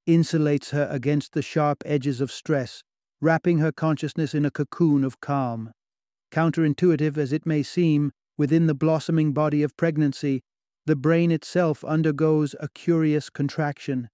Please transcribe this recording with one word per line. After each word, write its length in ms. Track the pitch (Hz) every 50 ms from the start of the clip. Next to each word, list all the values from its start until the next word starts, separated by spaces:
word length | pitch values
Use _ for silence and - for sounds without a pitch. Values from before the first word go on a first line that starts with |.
| _ 175
insulates 600 | 165 170 160 - - 160 151 147 147 139 - -
her 180 | - 147 143 -
against 420 | - 139 120 143 147 147 - - -
the 100 | 156 135
sharp 400 | - - 160 151 147 143 - -
edges 340 | - 147 143 123 143 135 120
of 120 | 139 123 -
stress, 500 | - - - 156 139 123 117 - - - _ _ _ _ _ _ _
wrapping 380 | 143 160 165 160 - 180 175 156
her 140 | 156 160 151
consciousness 640 | - 160 160 156 - - 143 - - 160 135 -
in 100 | 147 147
a 60 | 143
cocoon 540 | - - 143 - - - 175 160 143 139 139
of 160 | 135 - -
calm. 500 | - - 143 139 131 123 117 113 110 110 - _ _ _ _ _ _ _ _ _ _ _ -
Counterintuitive 840 | 156 165 165 - 165 160 151 139 - 180 180 160 143 151 156 143
as 160 | 151 147 123 143
it 140 | 156 -
may 160 | 165 156 151 139
seem, 480 | - - 180 175 165 151 147 147 143 - _ _ _ _
within 300 | - 147 143 160 165 165
the 80 | 160 151
blossoming 580 | 131 151 160 160 156 - - 165 160 156 151 135
body 300 | 147 151 151 147 147 147
of 140 | 143 -
pregnancy, 680 | - 170 170 156 151 151 143 127 - - 143 135 123 - _ _ _ _ _ _ _ _
the 100 | 151 156
brain 340 | 139 127 156 165 170 170 170
itself 540 | 165 151 - - - 180 175 160 147 - -
undergoes 720 | - 156 160 156 160 147 139 156 156 156 156 151 139 - -
a 100 | 151 143
curious 600 | - - - 170 170 165 160 151 151 151 - -
contraction. 800 | - - 139 143 - - 156 147 143 - - - 135 127 120 117